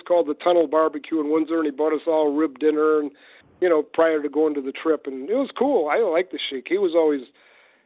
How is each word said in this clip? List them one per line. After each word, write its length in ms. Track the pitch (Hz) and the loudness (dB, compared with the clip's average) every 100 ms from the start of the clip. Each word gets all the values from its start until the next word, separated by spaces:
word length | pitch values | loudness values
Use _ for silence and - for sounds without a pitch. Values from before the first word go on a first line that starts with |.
| - | 0
called 200 | 175 151 | 0 0
the 80 | 147 | -2
Tunnel 320 | 175 175 151 | 2 2 4
Barbecue 520 | 156 156 147 - 160 | 2 0 -2 -6 -4
in 120 | 147 | 0
Windsor, 240 | 160 151 165 | 0 0 -2
and 100 | 156 | -2
he 60 | |
bought 200 | 135 156 | -2 -2
us 140 | 151 165 | -2 0
all 260 | 156 151 | 0 0
rib 280 | 143 156 123 | 0 -2 0
dinner 400 | 151 151 156 156 | 0 2 2 2
and, 100 | 147 - _ - _ _ | -2 -8 _ -20 _ _
you 60 | 180 | 0
know, 140 | 156 | 2
prior 400 | 147 - 165 156 | 0 0 2 2
to 80 | 147 | -2
going 240 | 143 156 | 0 0
to 80 | 143 | 0
the 100 | 135 | -6
trip. 360 | 135 160 147 143 | -4 -2 -2 -4
And 200 | 131 143 | -10 -4
it 100 | 247 | -2
was 120 | 269 - | -2 -2
cool. 320 | 269 247 151 | 0 0 0
I 80 | 170 | 0
liked 340 | 214 165 185 | 0 0 -2
the 60 | 147 | -6
Sheik. 300 | - 135 127 | -8 -8 -4
He 80 | 185 | -2
was 160 | 185 | 0
always, 280 | 165 156 143 117 _ _ _ _ _ | 2 2 0 -6 _ _ _ _ _